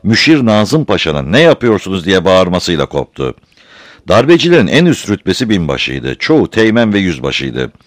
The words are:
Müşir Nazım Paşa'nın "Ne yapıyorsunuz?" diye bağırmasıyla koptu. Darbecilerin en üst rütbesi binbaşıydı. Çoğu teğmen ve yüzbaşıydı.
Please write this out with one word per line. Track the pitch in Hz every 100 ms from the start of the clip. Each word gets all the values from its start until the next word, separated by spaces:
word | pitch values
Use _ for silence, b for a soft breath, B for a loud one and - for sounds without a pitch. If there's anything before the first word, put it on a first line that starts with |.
Müşir | 98 110 - 156 117
Nazım | 107 101 160
Paşa'nın | 139 92 80 73 67
"Ne | 113
yapıyorsunuz?" | 170 127 120 104 - 95
diye | 82 95
bağırmasıyla | 90 92 90 87 - 82 67
koptu. | 71 65 - 67 - _ B B B B B -
Darbecilerin | 98 135 170 170 170 101
en | 135 175
üst | 131 -
rütbesi | 101 - 92 117
binbaşıydı. | 101 78 65 - 65 64
Çoğu | 64 - 156 92
teğmen | - 110 113 113
ve | 101
yüzbaşıydı. | 95 71 67 - 67 62 62 -